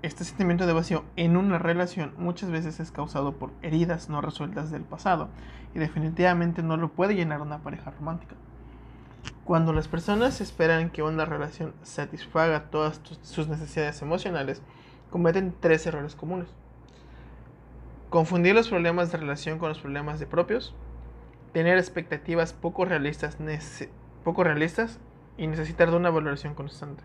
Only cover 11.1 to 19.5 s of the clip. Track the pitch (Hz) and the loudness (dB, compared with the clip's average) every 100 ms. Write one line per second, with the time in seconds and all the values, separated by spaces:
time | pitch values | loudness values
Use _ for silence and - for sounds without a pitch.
11.1 | 160 156 151 147 - 160 - - - 143 | 0 -2 -2 -6 -6 -8 -8 -12 -8 -6
12.1 | - - 160 165 151 151 160 156 156 - | -8 -4 2 4 4 0 0 0 -2 -14
13.1 | 156 - - 156 156 151 - 151 147 147 | -18 -10 -4 -2 -2 -4 -2 -2 -4 -2
14.1 | 175 196 165 139 131 - - - - - | -2 0 -2 -2 -4 -8 -20 -20 -20 -6
15.1 | 175 170 180 185 175 170 160 160 151 147 | 2 4 4 0 2 4 4 2 -4 -6
16.1 | - 156 185 170 - - - - - - | -10 -6 -6 -8 -14 -20 -20 -20 -20 -20
17.1 | - - - - - - - - - - | -20 -20 -20 -20 -20 -20 -18 -16 -16 0
18.1 | 170 160 180 170 214 226 196 170 175 175 | 2 4 6 8 6 6 2 2 2 0
19.1 | 170 151 147 - | 0 -4 -4 -4